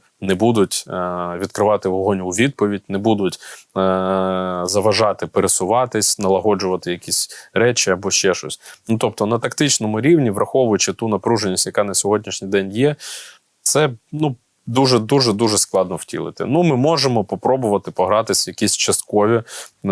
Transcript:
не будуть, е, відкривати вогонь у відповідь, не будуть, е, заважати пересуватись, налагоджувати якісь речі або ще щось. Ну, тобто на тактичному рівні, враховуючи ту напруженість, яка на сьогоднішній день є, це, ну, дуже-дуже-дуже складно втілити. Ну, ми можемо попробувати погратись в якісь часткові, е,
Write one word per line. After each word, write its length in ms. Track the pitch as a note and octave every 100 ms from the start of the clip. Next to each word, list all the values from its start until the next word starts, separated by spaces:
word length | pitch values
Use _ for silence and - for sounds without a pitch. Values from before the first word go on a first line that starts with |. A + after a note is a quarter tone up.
| _ _
не 140 | F#2+ F#2
будуть, 500 | A2+ A#2 F#2+ - -
е, 40 | F#2 F2+ F2+ F2 F2
відкривати 500 | F#2+ - G#2 G#2 F#2+
вогонь 320 | F#2+ F#2+ G2
у 80 | F#2
відповідь, 540 | F2+ C3 - G#2 G2+ -
не 100 | G2
будуть, 360 | A2 G#2+ F#2+
е, 60 | - - - - F#2+ F#2+ F#2 F#2 F#2+ F#2+ F#2 F#2 F2+ F2+
заважати 600 | G2+ G#2 G2+ G#2+ F#2 E2+
пересуватись, 920 | G#2+ F#2 - F#2 A#2 B2 A2 G2+ -
налагоджувати 720 | G2 F#2+ G2+ G2 F#2+ F#2 F2
якісь 380 | F2 - - - - -
речі 380 | F#2+ A#2+ A#2+ -
або 200 | F#2 G2
ще 220 | - G2
щось. 260 | F2+ D#2 - - - -
Ну, 100 | A2+
тобто 280 | A#2 - G#2
на 140 | A#2
тактичному 600 | B2 - D3 - G#2+ A2
рівні, 280 | C3+ E3+ B2+
враховуючи 640 | G2 - C3+ B2 G2+ -
ту 140 | F#2+ A2+
напруженість, 580 | G2+ A2+ A#2 G2+ F#2 -
яка 180 | -
на 100 | G2+
сьогоднішній 540 | F#2+ G2+ G#2+ G#2 - G2
день 240 | G2 F#2+
є, 240 | G#2 C#3+ D3 - - - - _ _
це, 280 | - D3 D3+ A#2 _
ну, 240 | D3+ D#3 B2 _ _ -
дуже-дуже-дуже 920 | A#2 C3+ B2 A2 C#3+ A#2+ G2+ A2+ G2+
складно 380 | - F#2+ F2+ E2
втілити. 500 | - D#2+ E2 - F#2+
Ну, 180 | D3
ми 120 | F3 B2+
можемо 480 | C#3+ E3 C3+ A#2
попробувати 680 | F#2+ F#2+ A#2 C3 A#2+ G2+ -
погратись 560 | - F#2 G#2 A2+ G2 -
в 20 |
якісь 280 | F#2 G#2 -
часткові, 580 | - G2 - G#2 G#2 A2+
е, 80 | A2 - - _ G2